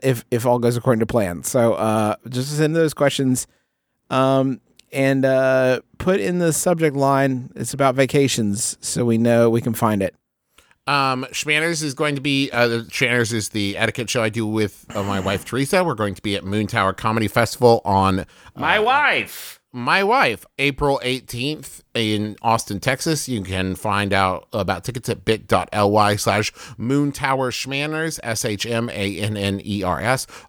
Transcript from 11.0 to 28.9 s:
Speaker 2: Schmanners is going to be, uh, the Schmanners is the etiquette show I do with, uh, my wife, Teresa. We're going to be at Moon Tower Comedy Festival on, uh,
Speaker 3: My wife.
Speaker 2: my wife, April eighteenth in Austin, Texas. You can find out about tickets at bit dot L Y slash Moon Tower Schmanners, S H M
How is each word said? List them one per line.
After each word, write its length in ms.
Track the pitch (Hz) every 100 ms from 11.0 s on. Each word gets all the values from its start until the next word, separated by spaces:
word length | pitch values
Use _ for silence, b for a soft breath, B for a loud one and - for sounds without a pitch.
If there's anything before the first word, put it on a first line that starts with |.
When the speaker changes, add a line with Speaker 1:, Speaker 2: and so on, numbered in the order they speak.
| 135 127 131
Speaker 2:
Schmanners 500 | 110 147 151 165 160
is 120 | 151
going 200 | 123 151
to 60 | 139
be, 280 | 143 139 139
uh, 160 | 120 120
the 100 | 117
Schmanners 500 | 113 - 127 123 110
is 160 | 113 98
the 280 | 110 98 95
etiquette 320 | 110 117 110
show 140 | 127
I 60 | 110
do 180 | 113 107
with, 380 | 110 104 - -
uh, 80 | 104
my 160 | 101 98
wife, 240 | 95 98
Teresa. 380 | - 120 139 190
We're 120 | 175
going 200 | 113 104
to 80 | 92
be 140 | 107 98
at 80 |
Moon 220 | 95 107 101
Tower 240 | 113 95
Comedy 340 | 95 113 113 107
Festival 520 | - 113 - 120 117
on, 360 | - 98 95 95
uh, 40 | 90 B B
Speaker 3:
My 240 | - 147 202
wife. 800 | 220 277 277 160 95 - - - _
Speaker 2:
my 320 | 127 123 180
wife, 420 | 196 254 160 101 - -
April 400 | 139 135 143 135
eighteenth 800 | 123 127 - 120 135 151 - - _
in 440 | 117 110 104 107 101
Austin, 380 | 113 113 - 98
Texas. 500 | 127 131 165 151 -
You 140 | 120
can 320 | 92 92 92
find 380 | 92 110 101 101
out 340 | 98 95 90 -
about 320 | 110 92 92
tickets 240 | - 123 117
at 160 | 110
bit 240 | - 110 -
dot 200 | 101 90
L 180 | 104 101
Y 240 | 107 104
slash 380 | 101 - 101 107 B B 117
Moon 320 | 113 139 143
Tower 400 | 139 139 135 127
Schmanners, 680 | - 131 139 147 156 160 -
S 220 | 117 110
H 200 | 117 101
M 240 | 117 117 117